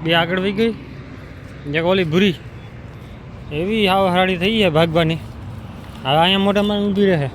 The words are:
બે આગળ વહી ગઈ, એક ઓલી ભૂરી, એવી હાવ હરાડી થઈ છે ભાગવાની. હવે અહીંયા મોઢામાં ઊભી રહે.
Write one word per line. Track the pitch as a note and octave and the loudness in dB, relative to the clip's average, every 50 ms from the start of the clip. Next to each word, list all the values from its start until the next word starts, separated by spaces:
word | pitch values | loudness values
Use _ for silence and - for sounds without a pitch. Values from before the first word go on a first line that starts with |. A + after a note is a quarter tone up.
| E3 | 0
બે | D#3+ E3 | 2 2
આગળ | E3+ E3+ E3+ F3+ F#3 | 2 2 2 0 -2
વહી | F#3 G3+ G#3 G3 | -2 -2 0 0
ગઈ, | A3+ A3+ G#3+ D3 - - - - - - - - - - - - - - - - - C#3+ C#3+ | 0 0 0 -4 -10 -14 -16 -16 -16 -16 -16 -16 -16 -16 -16 -16 -16 -16 -16 -14 -10 -4 -2
એક | D#3+ E3 | 0 2
ઓલી | F3 F#3+ G3 F#3 D#3 | 2 2 2 2 2
ભૂરી, | D3+ F3+ G3+ G3+ D#3 - - - - - - - - - - - - - - - - - - - - - - - | 2 4 4 2 2 -2 -8 -16 -16 -16 -16 -16 -18 -16 -16 -16 -16 -16 -16 -16 -18 -16 -16 -16 -16 -16 -14 -8
એવી | D3 D3 E3+ G3 A3 A3 G#3 F#3+ | -6 -4 -2 -2 0 2 2 4
હાવ | F#3 G3 G3 F#3 F3 | 4 4 4 4 4
હરાડી | F3+ F#3 F#3 F#3+ E3+ | 4 2 2 2 0
થઈ | F3 G3 A3+ A3 | 0 0 2 4
છે | G#3 F3+ | 2 4
ભાગવાની. | D3+ D#3 E3 E3+ D#3 E3+ E3+ D#3+ E3 D#3+ - - - - - - - - - - - - - - - - - | 4 4 2 4 4 2 2 2 0 -2 -6 -12 -14 -12 -12 -12 -12 -12 -14 -14 -14 -14 -14 -16 -16 -8 -2
હવે | C3 C#3+ D#3 E3 | 2 4 4 4
અહીંયા | F3+ F#3+ G3 G3 | 4 4 4 4
મોઢામાં | G3+ G3 G#3 G3+ G#3 G#3 G3+ G3+ | 4 4 2 2 2 0 0 0
ઊભી | G#3 G3 G3 G3+ F#3+ | 0 2 4 4 4
રહે. | F#3 D#3 C#3+ C3 - | 4 2 0 -2 -4